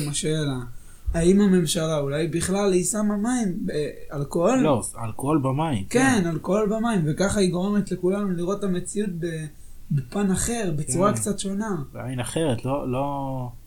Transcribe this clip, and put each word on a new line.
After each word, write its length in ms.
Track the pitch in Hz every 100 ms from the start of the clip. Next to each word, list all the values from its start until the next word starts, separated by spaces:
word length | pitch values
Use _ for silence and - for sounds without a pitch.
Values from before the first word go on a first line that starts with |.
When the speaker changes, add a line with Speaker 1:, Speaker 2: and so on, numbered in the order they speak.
| 147
Speaker 1:
השאלה, 500 | 139 156 156 147 127 123 - - - -
האם 280 | 165 175 196
הממשלה 580 | 202 185 156 165 160 156
אולי 280 | 139 147 165
בכלל 460 | 160 175 196 202
היא 100 | 180
שמה 340 | 175 214 208 208
מים, 500 | 226 247 202 - -
אה, 180 | 151 143 - - 147
אלכוהול? 420 | 139 170 180 262
Speaker 2:
לא, 240 | 226 120 - -
אלכוהול 360 | 113 - 135 156
במים, 400 | 131 131 160 113 98
Speaker 1:
כן, 300 | 240 269 233
Speaker 2:
כן. 40 | 170
Speaker 1:
אלכוהול 420 | 160 - 202 214
במים, 320 | 220 233 202 151
וככה 320 | 156 196 208
היא 120 | 185
גורמת 400 | 170 202 208 -
לכולנו 400 | 180 180 202 202
לראות 280 | 175 175 202
את 40 |
המציאות 460 | 202 175 - 202 208 170
ב-, 260 | 170 160 151 - - - -
בפן 400 | 147 - 202 202
אחר, 420 | 180 - 233 190 151
בצורה 380 | 151 170 202
Speaker 2:
כן. 60 | 113
Speaker 1:
קצת 200 | 214 202
שונה. 440 | 196 196 220 175 135
Speaker 2:
בעין 280 | 117 117 131
אחרת, 460 | 120 160 160 113 127
לא, 260 | 143 131
לא, 580 | 127 139 139 135 131 123 -